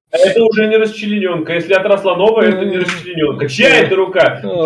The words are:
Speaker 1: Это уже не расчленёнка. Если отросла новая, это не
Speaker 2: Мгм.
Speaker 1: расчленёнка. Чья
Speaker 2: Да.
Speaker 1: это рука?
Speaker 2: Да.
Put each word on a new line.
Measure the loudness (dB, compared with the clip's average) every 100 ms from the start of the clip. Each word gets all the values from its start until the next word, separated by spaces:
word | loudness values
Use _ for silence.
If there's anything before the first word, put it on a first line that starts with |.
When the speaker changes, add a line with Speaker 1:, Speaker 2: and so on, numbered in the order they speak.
| _
Speaker 1:
Это | 2 2 4
уже | 2 2 2
не | 2
расчленёнка. | 0 -4 -6 -4 -2 -4 -4
Если | -6 0
отросла | 0 2 0 0 0
новая, | 2 2 2
это | 0 -2
не | -4
Speaker 2:
Мгм. |
Speaker 1:
расчленёнка. | -4 -6 -10 -4 -4 -2 -6
Чья | 0 2
Speaker 2:
Да. | 4
Speaker 1:
это | 2 0
рука? | 0 2 0 0
Speaker 2:
Да. | -6 -2